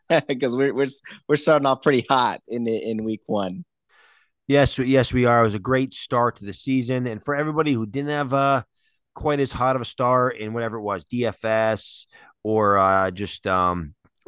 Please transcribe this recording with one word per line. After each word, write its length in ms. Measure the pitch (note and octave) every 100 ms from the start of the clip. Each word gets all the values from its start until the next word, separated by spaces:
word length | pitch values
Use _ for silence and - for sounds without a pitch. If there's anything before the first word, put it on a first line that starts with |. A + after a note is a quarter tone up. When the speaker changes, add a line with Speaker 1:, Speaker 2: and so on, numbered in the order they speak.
Speaker 1:
<laughs> 60 | -
'cause 480 | E3 - C3 C3 B2
we're, 180 | C#3
we're, 140 | B2+ C#3 - - - -
we're 80 | D3
starting 300 | D#3+ D3+ C#3
off 160 | C3
pretty 220 | D3+ C3 -
hot 320 | C3+ A#2+ F2 -
in 160 | A#2+
the, 120 | A#2 A2+
in 280 | A2 A2
week 180 | A2 A2 -
one. 380 | G#2+ F#2+ F#2+ - _ _ _ _ _ _ _ -
Speaker 2:
Yes, 280 | C#3 C3+ -
yes, 340 | C3 C3 A#2+
we 120 | B2+
are. 160 | A#2+ A#2
It 40 |
was 100 | A2+
a 60 | G#2
great 340 | F#2+ C3 C3+
start 420 | - - B2 A#2+ -
to 80 |
the 80 | G2+
season, 540 | F#2+ - C3 A#2+ B2+ B2
and 160 | A2
for 140 | - C#3+
everybody 380 | D#3 D#3 D3+
who 120 | B2 A2
didn't 240 | B2+ C#3+
have, 220 | D3 C3+
uh, 300 | C#3 C#3 C3+ - _ _ _ _
quite 240 | - D3+ C#3+
as 140 | C3+
hot 240 | - B2+ C3
of 60 |
a 20 |
start 520 | A#2 - B2+ B2+ B2+ A#2
in 160 | G#2+
whatever 260 | A#2 A2+ A2+
it 40 |
was, 220 | G#2 F#2+
D 200 | - A#2+
F 200 | A#2 -
S 640 | A2 A2 A2 A2 - - - - - _
or, 340 | G#2+ A2 G#2 G2+
uh, 360 | F#2+ F#2+ F#2+
just, 340 | F#2 G2+ - G#2
um, 480 | F#2 F2+ F2+ D#2 - _ _